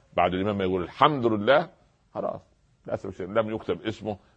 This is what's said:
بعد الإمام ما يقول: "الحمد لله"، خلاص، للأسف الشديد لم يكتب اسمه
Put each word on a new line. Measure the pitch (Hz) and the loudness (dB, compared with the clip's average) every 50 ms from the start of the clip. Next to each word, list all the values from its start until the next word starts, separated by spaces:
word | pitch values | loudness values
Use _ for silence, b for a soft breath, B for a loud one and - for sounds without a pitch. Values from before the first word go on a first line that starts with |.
| _ _ - | _ _ 0
بعد | 90 87 92 90 | 0 2 2 2
الإمام | 92 98 107 104 101 | 0 0 0 0 0
ما | 95 | 0
يقول: | 92 92 92 | 0 0 -2
"الحمد | 85 80 - - 135 151 151 135 113 | -2 -6 2 4 4 4 4 2 2
لله"، | 113 110 104 101 117 135 156 160 160 - _ _ _ _ _ _ _ - | 0 0 2 4 4 4 4 2 0 -8 _ _ _ _ _ _ _ -8
خلاص، | 107 98 - - 98 - _ _ _ _ _ _ _ _ | -6 -6 -6 -6 -8 -12 _ _ _ _ _ _ _ _
للأسف | - - 107 - 98 | -8 -8 -6 -6 -10
الشديد | 92 - 92 87 104 113 | -10 -8 -10 -2 -2 -2
لم | 110 107 110 | 0 0 -4
يكتب | 107 - - 87 85 | -6 -4 -4 -6 -4
اسمه | 90 110 104 - 98 107 101 b b b b | -4 -6 -8 -6 -6 -8 -8 b b b b